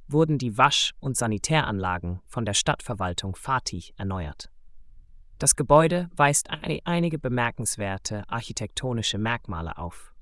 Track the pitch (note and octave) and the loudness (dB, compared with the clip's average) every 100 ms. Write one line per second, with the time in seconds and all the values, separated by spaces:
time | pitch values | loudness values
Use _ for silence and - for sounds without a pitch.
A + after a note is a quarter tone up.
0 | - D3 D#3+ D3 B2 G#2 C#3 - - - | 0 2 4 2 0 4 6 6 0 -2
1 | C3+ B2+ A#2+ G#2 - D#3 C3+ G#2 F#2+ F2+ | -4 -2 0 0 2 2 2 0 -2 -2
2 | F2 F2+ - - G#2 G2+ - D3 - G#2 | -4 -6 -6 -4 -2 0 0 0 -2 -4
3 | F#2 F2 G2 F#2 - C3+ - F2+ - - | -4 -4 -6 -6 -2 -2 -2 -8 -10 -8
4 | G2 F#2 D#2 D2 - - - - - - | -6 -4 -6 -8 -14 -18 -18 -18 -18 -20
5 | - - - - C#3 - B2+ D3 D#3+ F3 | -20 -20 -20 -4 0 2 6 8 8 4
6 | F3 - C#3+ C#3+ - D#3 E3 D#3 - E3+ | -2 4 4 4 0 -6 -4 -4 0 2
7 | E3+ D#3 B2+ B2 B2 - A2+ - G2+ F#2+ | 2 0 -2 0 0 -2 -4 -2 -4 -4
8 | - G#2 G2 A2+ - - G#2+ - C3 A#2+ | -6 -6 -6 -6 -6 -8 -8 -6 -4 -2
9 | G#2+ G2+ A2 A#2+ - E2 E2 - F2 - | 0 0 0 -2 -4 -8 -8 -8 -10 -12
10 | - - | -18 -20